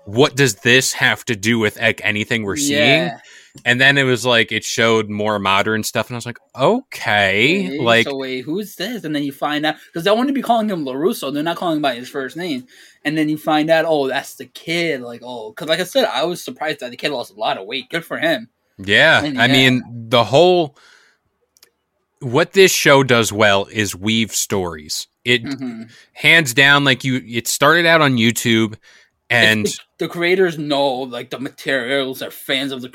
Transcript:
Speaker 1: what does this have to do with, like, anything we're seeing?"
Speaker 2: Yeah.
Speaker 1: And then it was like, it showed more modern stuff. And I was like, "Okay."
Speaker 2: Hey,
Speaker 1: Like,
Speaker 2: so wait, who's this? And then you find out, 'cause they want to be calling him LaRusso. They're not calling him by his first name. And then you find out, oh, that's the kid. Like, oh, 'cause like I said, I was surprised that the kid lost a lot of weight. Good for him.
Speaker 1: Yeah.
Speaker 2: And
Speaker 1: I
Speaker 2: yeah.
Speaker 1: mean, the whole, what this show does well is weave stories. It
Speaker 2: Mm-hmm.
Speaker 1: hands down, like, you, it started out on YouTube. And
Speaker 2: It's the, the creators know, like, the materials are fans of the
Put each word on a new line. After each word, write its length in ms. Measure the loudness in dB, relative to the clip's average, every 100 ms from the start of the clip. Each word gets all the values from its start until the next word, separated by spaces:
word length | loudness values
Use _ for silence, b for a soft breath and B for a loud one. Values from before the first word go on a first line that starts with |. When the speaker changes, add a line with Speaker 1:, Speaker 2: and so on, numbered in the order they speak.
| -4
Speaker 1:
what 280 | 2 2
does 200 | 4 0
this 400 | 2 4 4 4
have 320 | 0 0 0 -4
to 100 | -4
do 220 | 0 0
with, 200 | 0 0
like, 220 | -2 -2
anything 400 | -2 -2 -2 -4
we're 140 | -4 -4
seeing?" 460 | -2 0 2 2
Speaker 2:
Yeah. 160 | 0 -8 B B B B
Speaker 1:
And 160 | -2 4
then 180 | 4 4
it 60 |
was 200 | 2 0
like, 280 | 2 2 2
it 100 | -2
showed 460 | -4 0 2 2 0
more 320 | -4 -2 -2
modern 420 | 0 0 0 -2
stuff. 260 | -4 -4 -6
And 60 |
I 40 | -6
was 80 | -10
like, 120 | -14 _
"Okay." 1080 | -2 0 0 -4 -8 0 2 2 2 2 2
Speaker 2:
Hey, 160 | -2 -2
Speaker 1:
Like, 260 | 2 2 2
Speaker 2:
so 100 | -2
wait, 280 | -6 -8
who's 320 | -6 -8 -8 -10
this? 260 | -10 -8
And 140 | -6 -6
then 80 |
you 80 | -6
find 340 | -6 -4 -2 -4
out, 80 | -6 B
'cause 120 | -4
they 80 | 0
want 160 | 2 0
to 60 |
be 80 | -2
calling 260 | 0 0 0
him 140 | -4
LaRusso. 500 | -6 -2 -2 -2 -6
They're 80 | -4
not 140 | -4 -4
calling 200 | -4 -2
him 60 |
by 140 | -2 -4
his 120 | -8
first 280 | -8 -8 -8
name. 320 | -8 -8 -10 b b b
And 140 | -4 -2
then 100 | -2
you 80 | -2
find 320 | -2 0 2
out, 160 | 2 2
oh, 180 | 0 0
that's 280 | -2 -6
the 100 | -12
kid. 560 | -18 -14 -6 -4 -2 -4
Like, 220 | -8 -14
oh, 280 | -12 -12 -12
'cause 140 | -10 -4
like 140 | -2
I 40 |
said, 200 | -2 0
I 200 | 0 0
was 160 | -4 -4
surprised 400 | -10 -8 -8 -8
that 120 | -10
the 40 | -8
kid 140 | -6
lost 220 | -6 -8
a 80 | -6
lot 180 | -4 -4
of 80 | -6
weight. 240 | -10 -6
Good 140 | -8
for 140 | -6 -4
him. 300 | -2 -2 -6 _ _ -12
Speaker 1:
Yeah. 460 | 0 4 6 4
Speaker 2:
And 160 | 2 0
Speaker 1:
I 60 | 2
Speaker 2:
yeah. 60 |
Speaker 1:
mean, 300 | 4 4 2 -2 -14 0
the 140 | 0
whole, 540 | 4 4 4 4 0 _ b b b b b _ _ _ _ _ _ _ _ _
what 320 | -4 0 0
this 200 | 4 4
show 300 | 4 4 6
does 300 | 6 2 2
well 340 | 2 4 4 0
is 200 | -4 -4
weave 400 | -4 -2 0 0
stories. 760 | -4 -4 -2 -4 -8 -12 -12 -12 _
It 180 | 0 0
Speaker 2:
Mm-hmm. 420 | 0 -8 -8 -12 -16 b b
Speaker 1:
hands 420 | -4 4 4 4
down, 300 | 4 4 6
like, 180 | 4 0
you, 200 | 0 -4 -4
it 220 | -6 -4
started 380 | 2 4 4 4
out 160 | 4
on 160 | 4 2
YouTube. 580 | 2 2 0 2 0 -4 b b b b -2
And 360 | 2 4 2 0
Speaker 2:
It's 100 | -6 -14 -10
the, 80 | -8
the 20 |
creators 480 | -4 0 2 2 0
know, 340 | -4 0 0
like, 380 | -2 -8 -10 -12
the 100 | -12
materials 840 | -12 -12 -4 -4 -2 -2 -4 -6
are 80 | -12
fans 420 | -12 -6 -4 -4
of 80 | -8
the 100 | -12